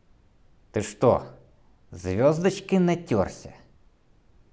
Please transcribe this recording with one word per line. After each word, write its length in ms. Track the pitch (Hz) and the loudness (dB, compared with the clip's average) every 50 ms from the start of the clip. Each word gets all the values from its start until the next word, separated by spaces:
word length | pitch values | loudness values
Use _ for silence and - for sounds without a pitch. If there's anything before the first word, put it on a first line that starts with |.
| _ _ _ _ _ _ _ _ _ _ _ _ _ _ | _ _ _ _ _ _ _ _ _ _ _ _ _ _
«Ты 100 | - 110 | -6 -6
что, 420 | 101 - - - - 123 98 76 - - - - - _ _ _ _ _ _ _ _ _ | -6 -6 -4 2 4 4 4 4 0 -8 -18 -20 -20 _ _ _ _ _ _ _ _ _
звездочкой 880 | - 90 90 92 92 101 123 147 160 160 175 190 190 - - - - 190 | -18 -10 -6 -4 -2 2 2 2 2 2 0 -2 -2 -2 -4 -2 0 2
натерся?» 720 | 180 175 175 170 170 - 127 104 92 - - - - - - - - _ _ _ _ _ _ _ _ _ _ _ _ _ _ _ - _ | 2 2 0 -2 -2 -2 0 0 0 -2 -4 -14 -18 -20 -20 -20 -20 _ _ _ _ _ _ _ _ _ _ _ _ _ _ _ -20 _